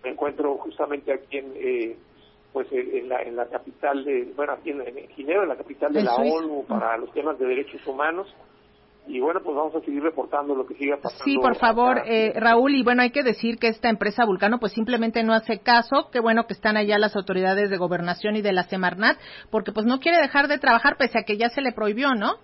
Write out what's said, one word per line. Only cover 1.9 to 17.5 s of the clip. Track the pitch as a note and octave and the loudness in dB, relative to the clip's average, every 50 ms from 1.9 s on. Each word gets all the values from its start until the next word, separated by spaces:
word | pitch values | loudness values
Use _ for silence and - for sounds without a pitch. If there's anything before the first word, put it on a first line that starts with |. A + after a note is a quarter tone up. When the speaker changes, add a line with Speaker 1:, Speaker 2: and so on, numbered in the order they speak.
| A#2 - - _ _ _ - _ _ _ _ _ _ | -8 -12 -18 _ _ _ -20 _ _ _ _ _ _
Speaker 1:
pues, | C3+ B2 - | -8 -6 -4
en, | C#3+ B2+ B2 B2 B2+ C3 | -4 -4 -4 -2 -4 -6
en | A#2 B2+ | -4 -4
la, | B2+ B2+ - | -6 -6 -6
en | A#2 A#2 | -6 -6
la | A#2+ A#2+ - | -6 -6 -6
capital | - A#2+ - - - _ - D3 C#3 C#3 C3+ | -6 -10 -10 -10 -14 _ -2 -2 -2 -2 -2
de, | C#3+ C#3 B2 A#2+ A#2+ - - | -2 -2 -2 -2 -4 -6 -6
bueno, | D3 D3 C#3 | -4 -4 -6
aquí | A#2+ - D#3+ | -8 -8 -10
en, | C#3+ C#3+ | -8 -8
en | B2 - A#2+ C#3 - - | -8 -10 -12 -14 -18 -18
Ginebra, | - - C3+ C#3+ E3+ G3+ G3+ | -16 -12 -6 -2 0 0 0
en | E3 | 0
la | C3 - | -4 -6
capital | - - C#3 - D#3 D3 | -8 -14 -8 -4 -4 0
de | D3 D3+ | 0 2
Speaker 2:
En | - | 2
Speaker 1:
la | B2+ A#2+ | 2 2
Speaker 2:
Suiza. | B2 C#3 D3 D#3 D#3+ | 2 2 2 0 0
Speaker 1:
onu | E3 D#3 D3+ C#3+ C3 | -2 -4 -6 -6 -6
para | - - A2+ A#2 A2+ A#2 A2+ | -4 -4 -2 0 0 -2 -2
los | B2 - | -4 -6
temas | - D#3 D3 D#3 D3+ - | -6 -4 -4 -2 -2 -2
de | C3+ | -2
derechos | B2+ B2+ C3 C#3+ - - - - | 0 0 -2 -4 -6 -10 -14 -10
humanos. | - C3+ C3 D3 D#3+ E3 F3+ G3 - - - - _ _ _ _ _ _ _ _ _ _ _ _ - | -10 -4 -2 -2 -2 -2 -4 -8 -10 -14 -20 -20 _ _ _ _ _ _ _ _ _ _ _ _ -8
Y, | - B2+ | -4 -2
bueno, | B2+ D3+ F3 F#3 F#3 | 0 0 0 -2 -4
pues | F3 D3 | -4 -4
vamos | C#3 D#3 D#3 D3+ | -2 -4 -2 -4
a | D#3+ | -6
seguir | D#3 - C#3+ C#3+ | -6 -4 -6 -2
reportando | C#3+ E3 D#3+ - B2 - - C#3+ C#3+ C#3+ C#3+ | -2 -2 -2 -4 -6 -4 -4 -4 -2 -2 -2
lo | C3 A#2+ | -4 -4
que | - - | -6 -6
siga | - C#3 C#3 C#3+ | -6 -4 -4 -4
pasando | C#3 - B2 - - - | -2 -4 -10 -10 -6 -4
Speaker 2:
Sí, | C#4+ C#4 C4+ | -2 0 2
por | - B3+ A#3 - | 2 2 2 4
favor, | - A#3 A3+ A#3 A#3+ B3 B3+ B3 | 2 2 4 4 2 2 2 0
Speaker 1:
acá. | - - | 0 0
Speaker 2:
eh, | A3+ A3 A3 A3 - - | 0 2 2 0 0 2
Raúl, | A3+ A#3 A3+ A#3 B3+ C#4 C#4+ | 4 6 6 6 6 6 4
y | C4+ B3 | 4 4
bueno, | A#3 B3 B3 B3 | 4 4 4 2
hay | B3 | 2
que | A#3+ C#4+ | 2 0
decir | C#4+ B3+ G#3+ - - A#3 A#3 A3+ | 0 0 0 0 -2 -4 -2 0
que | - A3+ | 0 0
esta | G#3+ - - A#3+ | 0 2 0 0
empresa | A3 A3 - G#3 G#3 - A#3+ | 0 2 0 -2 2 2 2
Vulcano, | A3 F#3+ F3+ - G#3 A#3 A#3+ | 2 2 2 2 2 2 2
pues, | - G3+ | -2 -2
simplemente | - A3+ A3 A3 B3 A3+ A3+ A3+ A3 A#3 A3+ | -2 -2 -2 0 0 0 0 0 0 0 2
no | A3 A3+ | 4 2
hace | A3 A3 - A3 F#3+ | 2 2 0 -4 -2
caso. | - - A#3+ A#3 A#3+ - - F#3 A3+ - | 2 4 4 4 4 4 2 0 0 0
Qué | - B3 | -2 0
bueno | A3 A3+ A3+ A3+ A3+ - | 2 4 2 2 2 -2
que | F#3+ | -6
están | - - A3 G#3+ G#3+ | -2 -2 0 2 2
allá | G#3+ G#3 G#3 G#3 | 2 2 4 4
las | G#3+ G#3 - | 2 2 0
autoridades | G#3 F#3+ F#3+ F#3+ F#3 F#3 F#3 | -2 -4 -2 -2 0 2 2